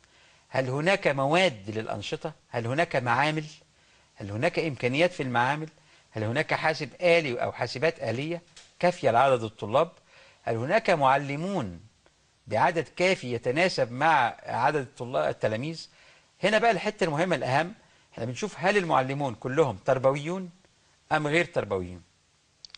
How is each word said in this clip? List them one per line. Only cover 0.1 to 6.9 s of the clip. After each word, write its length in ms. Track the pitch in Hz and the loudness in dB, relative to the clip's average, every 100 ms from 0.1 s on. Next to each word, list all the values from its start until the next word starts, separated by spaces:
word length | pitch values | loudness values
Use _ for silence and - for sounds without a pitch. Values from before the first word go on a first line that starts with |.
| _ _ _ _ | _ _ _ _
هل 200 | 131 131 | -4 -2
هناك 380 | 139 170 196 175 | 0 2 2 2
مواد 560 | 139 139 170 185 110 98 107 | 2 2 4 2 0 -8 -6
للأنشطة؟ 540 | 110 110 - 156 160 - _ | -6 -6 -6 -8 -8 -12 _
هل 180 | 123 117 | -6 -2
هناك 280 | 139 170 143 | 0 0 0
معامل؟ 480 | 123 123 151 156 151 - _ _ _ _ _ - | 0 2 2 -2 -6 -14 _ _ _ _ _ -14
هل 140 | 98 | -8
هناك 280 | 107 170 - | -2 -2 0
إمكانيات 520 | 160 123 123 139 175 | -4 -2 -2 2 0
في 100 | 175 | 0
المعامل؟ 460 | 131 120 123 151 156 _ _ _ _ | -2 0 0 -2 -6 _ _ _ _
هل 120 | 110 | -6
هناك 300 | 107 135 156 | -2 -2 -2
حاسب 360 | 143 160 151 135 | 0 0 -2 -6